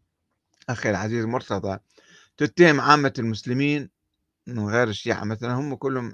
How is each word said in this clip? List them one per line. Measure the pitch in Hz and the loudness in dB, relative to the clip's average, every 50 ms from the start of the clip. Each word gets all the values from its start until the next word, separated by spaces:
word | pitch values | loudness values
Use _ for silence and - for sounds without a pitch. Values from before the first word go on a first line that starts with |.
| _ _ _ _ _ _ _ _ _ _ _ _ - - | _ _ _ _ _ _ _ _ _ _ _ _ -8 -8
أخي | 120 107 - 110 | -6 -4 -2 -2
العزيز | 101 90 104 107 117 120 110 | -2 -2 -2 -4 -2 -2 -2
مرتضى | 113 120 131 117 - 110 95 98 98 95 101 _ _ _ _ _ _ - - - _ _ | -2 -4 -6 -6 -4 -6 -4 -4 -6 -6 -8 _ _ _ _ _ _ -20 -20 -20 _ _
تتهم | - 147 - - - 175 165 147 135 | -2 -2 0 6 6 6 6 6 4
عامة | 123 139 147 147 139 131 110 127 | 6 6 6 6 6 0 0 -2
المسلمين | 113 113 110 104 - 123 123 135 139 147 147 147 131 - _ _ _ _ _ _ _ _ _ _ - | -4 -2 -4 -4 -4 -4 -2 0 0 0 0 -2 -4 -8 _ _ _ _ _ _ _ _ _ _ -16
من | - 123 113 104 101 | -10 -6 -6 -4 0
غير | 107 120 123 110 | 2 2 2 0
الشيعة | 101 - - 117 107 - 101 | -2 -4 -4 -4 -4 -2 -4
مثلا، | 104 110 107 117 117 123 | -6 -6 -6 -4 -4 -4
هم | 127 147 147 135 | -4 -4 -6 -6
كلهم | - 135 135 131 127 120 113 | -4 -4 -4 -4 -4 -6 -8